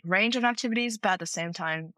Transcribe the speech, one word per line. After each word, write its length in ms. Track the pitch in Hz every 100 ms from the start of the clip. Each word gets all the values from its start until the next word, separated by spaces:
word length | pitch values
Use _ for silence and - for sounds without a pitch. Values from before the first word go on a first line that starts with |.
range 320 | 170 185 220 247
of 80 |
activities, 520 | 240 240 247 226 240 220
but 180 | 208
at 40 | 185
the 80 | 170
same 260 | - 170
time, 380 | 170 160 160 160